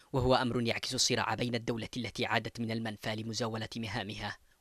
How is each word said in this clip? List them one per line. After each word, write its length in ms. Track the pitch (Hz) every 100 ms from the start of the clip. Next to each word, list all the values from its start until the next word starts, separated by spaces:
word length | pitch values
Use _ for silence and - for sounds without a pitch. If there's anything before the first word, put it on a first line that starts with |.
| -
وهو 220 | 139 123
أمر 280 | 127 127 123
يعكس 320 | 117 110 -
الصراع 400 | 123 - 117 107
بين 200 | 113 123
الدولة 340 | 117 113 117 107 -
التي 300 | 110 - 117
عادت 340 | 113 110 -
من 100 | 113
المنفى 460 | 113 113 107 120 107
لمزاولة 520 | 113 107 117 113 107 120
مهامها 600 | 110 117 101 104 104 - - _